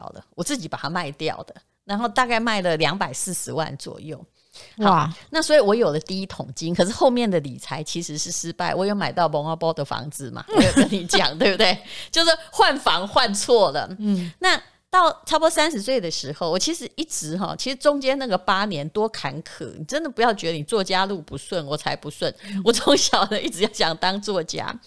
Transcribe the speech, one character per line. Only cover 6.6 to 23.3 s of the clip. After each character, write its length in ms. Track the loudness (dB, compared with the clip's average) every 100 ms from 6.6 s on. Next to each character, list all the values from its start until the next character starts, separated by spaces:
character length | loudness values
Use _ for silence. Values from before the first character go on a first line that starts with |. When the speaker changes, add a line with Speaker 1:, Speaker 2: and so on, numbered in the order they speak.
| -2
Speaker 1:
可 120 | 2 2
是 60 |
后 180 | 4 4
面 180 | 4 2
的 80 | 0
理 160 | -2 -8
财 260 | -10 -8
其 180 | -8 -8
实 160 | -8 -6
是 140 | -6
失 220 | -6 -6
败。 200 | -4 -2
我 120 | 0 0
有 100 | 0
买 160 | -2
到 160 | 0 0
蒙 180 | 0 -2
阿 80 |
波 200 | -2 -2
的 100 | -2
房 260 | -4 -6 -8
子 220 | -10 -10
嘛， 140 | -12 0
我 160 | 4
有 80 | 6
跟 160 | 6 4
你 160 | 2 2
讲， 300 | 2 2 2
<laughs> 20 |
对 140 | 2
不 60 | 4
对？ 200 | 4 2 -4 -16 -4
就 140 | 2
是 80 | 4 2 0
换 240 | 2 4 4
房 260 | 2 0 2
换 260 | 2 2
错 380 | 0 4 6 6
了。 220 | 2 -4 -4
Speaker 2:
嗯。 320 | -2 0 -2 -2
Speaker 1:
那 200 | 0 0 -2 _ _
到 240 | 4 4 2 -2
差 120 | 2
不 20 |
多 100 | 4
三 200 | 4 2
十 120 | 0
岁 180 | -2 -2
的 100 | -2
时 220 | -4 -8
候， 180 | -6 -2
我 80 | 0
其 160 | 0
实 160 | -4 -8 -10
一 80 |
直 340 | -8 -6 -6 -4
哈， 160 | -4 -6
其 120 | -6
实 60 | 0
中 240 | 2 2
间 180 | 2 0
那 80 | 0
个 120 | 0
八 260 | 0 0
年 240 | 0 -4 -4
多 180 | -2 -4
坎 340 | -4 -8 -8
坷， 300 | -12 -12 -12 -12
你 60 |
真 180 | -6 -4
的 80 | -4
不 120 | 0
要 120 | 2
觉 160 | 2 -2
得 80 | -4
你 60 |
作 180 | -2 -2
家 240 | 0 0 0
路 160 | -4
不 160 | -10 -14
顺， 280 | -8 -8 -4
我 100 | -6
才 180 | -4
不 160 | -6 -8
顺。 240 | -6 -6 -6 -8
Speaker 2:
嗯。 160 | -2
Speaker 1:
我 80 | 0
从 240 | 2 4 4
小 300 | 4 2
呢 160 | 2